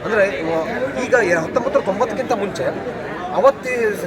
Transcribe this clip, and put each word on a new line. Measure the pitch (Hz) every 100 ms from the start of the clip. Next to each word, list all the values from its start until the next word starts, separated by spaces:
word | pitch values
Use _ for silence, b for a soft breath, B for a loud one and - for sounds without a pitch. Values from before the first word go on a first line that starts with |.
ಅಂದ್ರೆ | - 214 196
ಇವ-, | 185 160 165 160 - 262 269
ಈಗ | 247 247 196 170
ಹತ್ತೊಂಬತ್ತು | 160 - 233 269
ನೂರ |
ತೊಂಬತ್ತಕ್ಕಿಂತ | 202 190 233 208 247
ಮುಂಚೆ | 233 196 - 170 - 240 226 - - -
ಅವತ್ತಿ | - 247 277 254 247 226 196